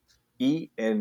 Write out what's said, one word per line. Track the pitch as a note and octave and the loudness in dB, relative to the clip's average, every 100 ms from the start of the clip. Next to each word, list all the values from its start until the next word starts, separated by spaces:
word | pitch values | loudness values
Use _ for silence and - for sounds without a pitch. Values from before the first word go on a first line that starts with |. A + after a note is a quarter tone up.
| _ _ _ - | _ _ _ -2
Y, | B2+ D#3+ - - | 0 0 -4 -4
eh, | A2 G#2+ | 0 0